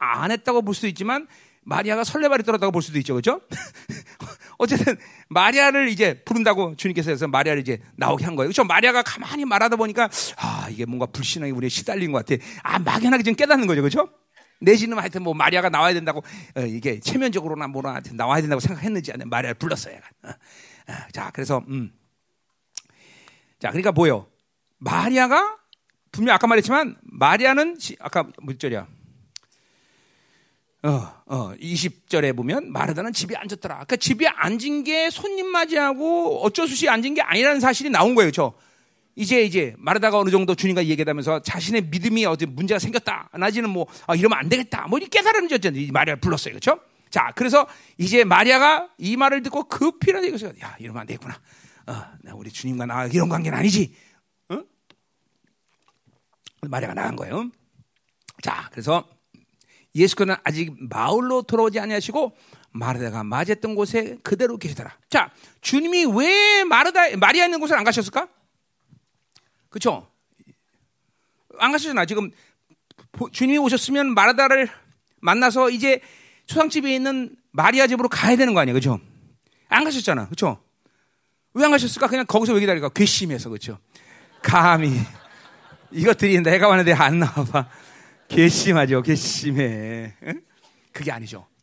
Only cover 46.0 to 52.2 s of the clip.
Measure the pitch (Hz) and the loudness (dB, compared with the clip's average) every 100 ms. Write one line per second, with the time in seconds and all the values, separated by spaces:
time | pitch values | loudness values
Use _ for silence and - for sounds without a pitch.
46 | 156 143 180 160 - 101 - 339 _ _ | 0 0 -2 -4 -6 -4 0 0 _ _
47 | _ - 120 - 247 277 277 - _ - | _ 0 0 0 2 2 2 -4 _ -8
48 | 180 240 214 180 226 262 285 311 359 - | 0 4 8 8 8 6 6 4 0 -10
49 | 185 247 269 277 262 285 - - 294 349 | -6 0 2 2 -2 -6 -6 -2 -2 0
50 | - 381 359 233 - - - - 113 117 | 0 0 -2 -6 -10 -14 -18 -16 -14 -14
51 | 107 82 139 - _ _ _ _ - 117 | -12 -14 -14 -18 _ _ _ _ -16 -14
52 | - - | -14 -20